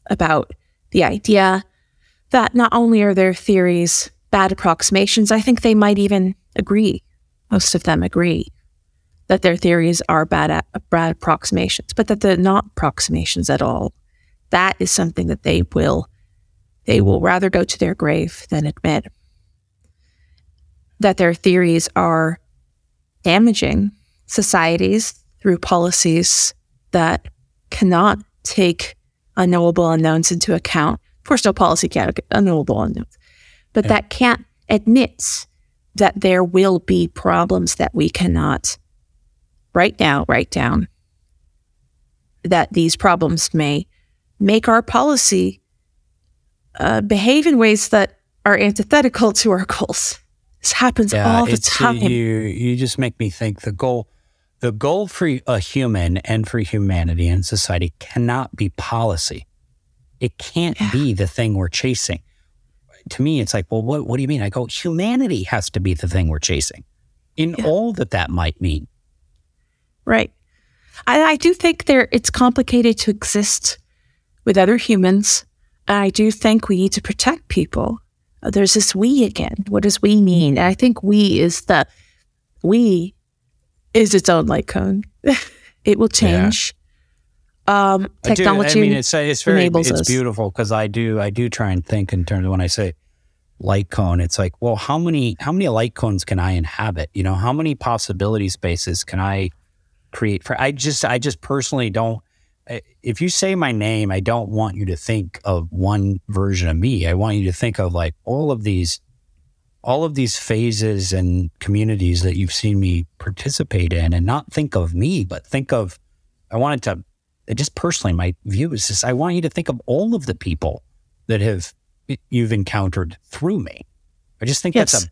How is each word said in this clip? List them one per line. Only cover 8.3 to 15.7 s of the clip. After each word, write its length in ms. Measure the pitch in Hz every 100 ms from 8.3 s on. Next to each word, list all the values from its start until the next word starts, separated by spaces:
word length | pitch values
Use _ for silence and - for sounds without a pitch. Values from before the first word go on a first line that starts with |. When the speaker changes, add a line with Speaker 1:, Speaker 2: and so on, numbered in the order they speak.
| 160 - - _ _ _ _ _ _ -
Speaker 1:
that 160 | 190
their 140 | 180 170
theories 440 | 180 170 165 165 -
are 160 | 165
bad, 260 | 165 160 151
a-, 300 | 160 - - -
bad 220 | 170 165
approximations, 800 | - - 160 - 185 180 - -
but 140 | - 214
that 140 | 208
they're 160 | 196 180
not 300 | 190 202 208
approximations 840 | - 156 - - 160 160 - -
at 120 | 139
all. 300 | - - - - _ _ _ _ _
That 260 | 180 190 -
is 140 | 180
something 340 | - 165 - 165
that 160 | 156
they 200 | 151 160 87